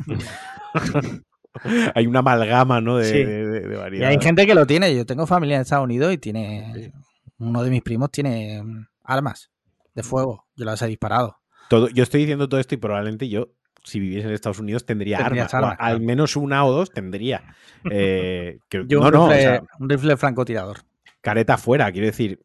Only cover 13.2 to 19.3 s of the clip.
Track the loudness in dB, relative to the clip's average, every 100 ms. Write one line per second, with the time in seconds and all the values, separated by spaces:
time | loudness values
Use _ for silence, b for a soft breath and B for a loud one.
13.2 | -6 -4 -6 _ _ _ -10 -6 -4 -4
14.2 | -4 -4 -6 -6 -6 -6 -4 -4 -2 -2
15.2 | 0 -2 -2 0 0 -2 -2 -2 0 0
16.2 | 0 -2 -2 0 2 2 -2 -6 -10 -6
17.2 | -6 -6 -8 b b b -4 0 0 0
18.2 | -2 -4 -8 -12 _ -8 0 4 6 8
19.2 | 8